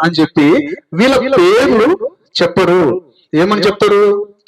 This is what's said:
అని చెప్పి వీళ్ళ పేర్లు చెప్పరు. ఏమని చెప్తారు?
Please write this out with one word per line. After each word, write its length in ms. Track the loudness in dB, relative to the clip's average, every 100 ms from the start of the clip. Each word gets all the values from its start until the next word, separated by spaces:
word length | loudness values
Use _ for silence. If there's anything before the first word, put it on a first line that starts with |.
అని 180 | -2 -2
చెప్పి 560 | -2 0 2 2 -2 -10 -8
వీళ్ళ 420 | -2 0 0 0 0
పేర్లు 760 | 2 2 2 0 0 -2 -6 -12 _ -4
చెప్పరు. 680 | -2 0 0 2 0 -2 -8 _ _
ఏమని 260 | -2 0 0
చెప్తారు? 760 | -2 0 0 2 2 0 -6 _